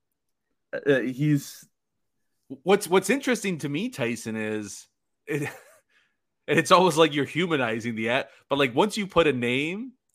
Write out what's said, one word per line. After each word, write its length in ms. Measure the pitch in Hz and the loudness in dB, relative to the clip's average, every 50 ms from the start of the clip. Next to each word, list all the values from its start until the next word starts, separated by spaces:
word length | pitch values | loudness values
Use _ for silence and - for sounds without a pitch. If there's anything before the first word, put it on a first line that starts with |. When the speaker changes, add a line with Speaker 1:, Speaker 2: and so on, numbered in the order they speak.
| _ _ _ _ _ _ _ _ _ _ _ _ _ - | _ _ _ _ _ _ _ _ _ _ _ _ _ -12
Speaker 1:
Uh, 280 | - - - 143 139 123 | -10 -4 0 2 2 2
he's 680 | 107 131 127 127 147 151 147 139 - - - - - _ _ _ _ _ _ _ _ _ _ _ _ _ _ _ _ - 135 - | 0 -2 -4 0 2 2 2 2 0 -4 -18 -20 -20 _ _ _ _ _ _ _ _ _ _ _ _ _ _ _ _ -20 -16 -6
Speaker 2:
What's, 260 | - 175 202 196 - 160 | 0 2 2 2 2 2
what's 200 | 185 190 190 - | 2 2 4 2
interesting 480 | 254 277 - 277 240 - - 196 175 143 | 0 0 0 -2 -2 0 -2 -4 -4 -4
to 100 | 156 143 | -6 -6
me, 200 | 143 160 220 254 | -4 -4 -6 -6
Tyson, 480 | 254 - 123 117 120 110 - 117 110 | -6 -4 -4 -4 -4 -6 -6 -8 -6
is 500 | 110 107 107 107 107 104 98 - - - _ _ _ _ _ _ _ _ | -6 -4 -4 -4 -6 -6 -8 -14 -18 -20 _ _ _ _ _ _ _ _
it, 220 | - 156 143 147 - - - - _ _ _ _ _ _ _ | -8 -6 -6 -6 -8 -10 -14 -20 _ _ _ _ _ _ _
<laughs> 480 | _ _ _ _ _ _ _ _ - | _ _ _ _ _ _ _ _ -4
it's 240 | - 143 165 156 - | 0 0 2 4 6
almost 260 | 185 175 185 175 143 156 | 6 6 6 4 6 4
like 160 | 165 156 143 | 4 4 4
you're 100 | 147 135 | 0 -2
humanizing 680 | 127 - 151 185 170 156 135 123 113 113 117 104 120 113 | -2 -2 -2 -2 0 0 -2 0 -2 -2 -4 -4 -6 -6
the 160 | 110 110 113 | -4 -2 -2
at-, 200 | 123 135 - - - _ _ - | -2 -2 -2 -6 -14 _ _ -4
but, 80 | 139 139 | 0 0
like, 160 | 143 127 113 | 0 0 2
once 220 | 147 202 208 - | 2 2 2 0
you 100 | 214 196 | -4 -6
put 200 | 180 - 170 170 | 0 2 4 4
a 60 | 151 | 4
name 600 | 131 123 120 120 123 135 147 165 185 214 262 254 - _ _ _ | 2 0 0 -2 0 -2 -2 -4 -6 -8 -10 -12 -14 _ _ _